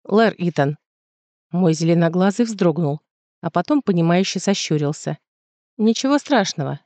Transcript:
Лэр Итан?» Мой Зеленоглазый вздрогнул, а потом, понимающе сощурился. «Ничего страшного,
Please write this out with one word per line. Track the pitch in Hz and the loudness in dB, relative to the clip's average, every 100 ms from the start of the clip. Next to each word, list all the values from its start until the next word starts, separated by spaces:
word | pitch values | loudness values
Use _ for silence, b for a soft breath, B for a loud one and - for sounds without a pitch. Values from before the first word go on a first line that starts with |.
Лэр | - 202 220 - | -2 2 2 0
Итан?» | 175 156 139 147 _ _ _ _ _ _ _ | -2 0 0 -2 _ _ _ _ _ _ _
Мой | 170 185 | 0 2
Зеленоглазый | 156 165 170 170 180 190 190 233 | 2 2 2 2 2 0 0 -2
вздрогнул, | 202 180 156 151 151 - _ _ _ | 0 0 0 -2 -4 -10 _ _ _
а | 165 | -4
потом, | 175 - 294 | -2 0 0
понимающе | 233 175 165 175 190 185 | 0 0 2 2 0 -2
сощурился. | 196 196 - 151 147 151 - 151 _ _ _ _ _ - | -2 -2 -2 -2 -2 -4 -8 -10 _ _ _ _ _ -2
«Ничего | 220 226 269 285 | 0 0 0 -2
страшного, | - 262 196 - 139 143 | 0 0 0 -4 -6 -8